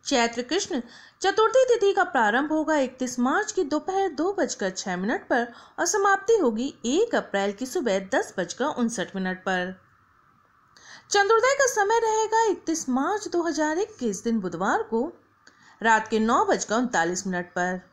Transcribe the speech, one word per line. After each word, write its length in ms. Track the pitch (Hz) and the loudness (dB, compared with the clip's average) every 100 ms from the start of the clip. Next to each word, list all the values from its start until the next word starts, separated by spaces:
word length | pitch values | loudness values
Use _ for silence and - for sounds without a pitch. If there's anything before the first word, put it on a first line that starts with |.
चैत्र 360 | - 262 233 233 | 0 0 2 -2
कृष्ण 400 | 247 349 - 302 - - - _ | -4 -4 -2 -6 -6 -20 -20 _
चतुर्थी 420 | 381 392 453 494 | 0 4 4 4
तिथि 260 | 508 466 403 | 4 4 4
का 100 | 392 | 2
प्रारंभ 460 | 359 269 214 233 294 | 0 2 2 2 0
होगा 260 | 311 302 302 | -2 0 0
इकतीस 400 | 262 - 254 247 | 0 -4 -6 0
मार्च 320 | 247 339 403 | 0 0 -2
की 120 | - | -4
दोपहर 440 | 285 294 294 381 392 | -2 -2 0 0 0
दो 200 | 277 339 | 0 -2
बजकर 360 | 403 - - 196 | 0 -4 -2 -6
छह 260 | 190 202 180 | -4 -6 -4
मिनट 300 | 196 359 - | -2 -4 -2
पर 200 | 269 233 - - - | -2 -2 -10 -18 -4
और 60 | |
समाप्ति 520 | 330 427 403 392 392 453 | -2 2 2 2 4 4
होगी 300 | 269 214 269 - 233 | 4 0 -6 -6 -2
एक 280 | 302 453 | 0 2
अप्रैल 360 | 269 196 202 202 | 0 -2 -2 -2
की 140 | 202 | -4
सुबह 340 | 254 370 240 190 190 | -6 -4 0 -2 0
दस 240 | 285 440 - | -2 -2 -6
बजकर 280 | 170 - | -6 -4
उनसठ 500 | 277 - 226 220 170 | -4 0 -2 -2 -6
मिनट 240 | 190 185 185 | -4 -6 -4
पर। 340 | 196 185 180 185 _ _ _ _ _ _ _ _ _ - - - _ | -2 -2 -4 -10 _ _ _ _ _ _ _ _ _ -20 -20 -20 _
चंद्रोदय 440 | 403 403 453 494 554 | 0 4 4 4 4
का 80 | 539 | 2
समय 320 | 466 403 453 | 2 2 2
रहेगा 440 | 440 440 440 440 | 2 0 2 2
इकतीस 440 | 453 - - 320 - | 2 0 -4 -4 -2
मार्च 380 | 254 294 415 415 | -2 0 -2 -2
दो 140 | 349 | -2
हज़ार 360 | 330 294 302 320 | -2 -2 -2 0
इक्कीस 440 | 427 - 240 196 | -4 -4 -4 -2
दिन 160 | 233 226 | -2 -2
बुधवार 440 | 185 165 202 359 | -2 -2 0 0
को 280 | 427 226 302 - _ _ _ _ - _ | -2 -2 -4 -8 _ _ _ _ -20 _
रात 260 | 220 220 - | 2 2 2
के 120 | 220 | 0
नौ 240 | 220 277 | 2 2
बजकर 300 | 403 214 - | 2 0 0
उनतालीस 500 | 214 247 180 170 180 190 | -2 0 0 -2 -2 -4
मिनट 240 | 180 175 | -6 -4
पर। 300 | - 180 185 - | -4 -2 -4 -10